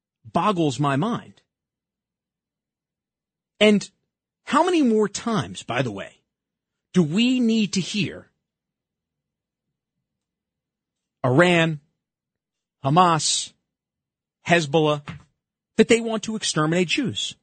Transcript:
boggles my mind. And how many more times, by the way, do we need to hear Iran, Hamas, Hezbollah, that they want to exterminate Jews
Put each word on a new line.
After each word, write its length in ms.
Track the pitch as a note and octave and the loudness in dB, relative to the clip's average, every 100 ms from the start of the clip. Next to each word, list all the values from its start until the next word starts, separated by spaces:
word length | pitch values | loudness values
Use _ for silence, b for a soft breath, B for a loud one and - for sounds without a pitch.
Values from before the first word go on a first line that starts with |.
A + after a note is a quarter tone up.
| _ _ | _ _
boggles 560 | A2+ - F#3+ F3+ D#3 B2+ | -8 -2 -2 0 -2 0
my 160 | C#3+ C3+ | -2 0
mind. 460 | G#3 D#3+ G2 - _ _ _ _ _ _ _ _ _ _ _ _ _ _ _ _ _ _ _ _ _ - | -2 -4 -10 -20 _ _ _ _ _ _ _ _ _ _ _ _ _ _ _ _ _ _ _ _ _ 0
And 300 | G#3+ G#3 - _ _ _ _ _ | 4 4 0 _ _ _ _ _
how 200 | - C#4+ | -2 0
many 160 | F4+ F4 | 2 2
more 260 | B3+ G#3+ G3+ | 2 2 0
times, 560 | - A#3+ G#3 G2 F#2 | -4 -4 -4 -4 -10
by 200 | - B2 | -8 -4
the 100 | B2 | -4
way, 300 | G2 E2+ _ _ _ _ _ _ _ _ | -6 -14 _ _ _ _ _ _ _ _
do 100 | F3+ | 0
we 380 | D3+ F3+ B3 B3+ | 0 0 0 2
need 320 | A3+ A3+ G#3 | 0 0 0
to 80 | G3 | -2
hear 500 | - G#3 D3+ F2+ - _ _ _ _ _ _ _ _ _ _ _ _ _ _ _ _ _ _ _ _ _ _ _ _ _ _ _ _ _ | -4 -4 -6 -8 -20 _ _ _ _ _ _ _ _ _ _ _ _ _ _ _ _ _ _ _ _ _ _ _ _ _ _ _ _ _
Iran, 560 | C3 C3 F3+ E3+ E3 D3+ _ _ _ _ _ _ _ _ _ _ | 0 4 4 4 2 -4 _ _ _ _ _ _ _ _ _ _
Hamas, 680 | C3+ D#3+ F3+ D#3+ - - - _ _ _ _ _ _ _ _ _ - | 0 4 4 2 -2 -4 -6 _ _ _ _ _ _ _ _ _ -2
Hezbollah, 560 | F3 D3 D#3+ D3+ D3 - - _ _ _ _ _ - | -2 0 0 0 -2 -8 -18 _ _ _ _ _ 0
that 120 | A3 | 4
they 120 | A3+ | 4
want 220 | A3+ A3 | 0 -6
to 120 | - A3 | -6 -8
exterminate 520 | - D#3+ D#3 E3+ F3+ | -4 -2 0 0 -2
Jews 480 | - A3+ G2+ - - | -2 -4 -6 -8 -8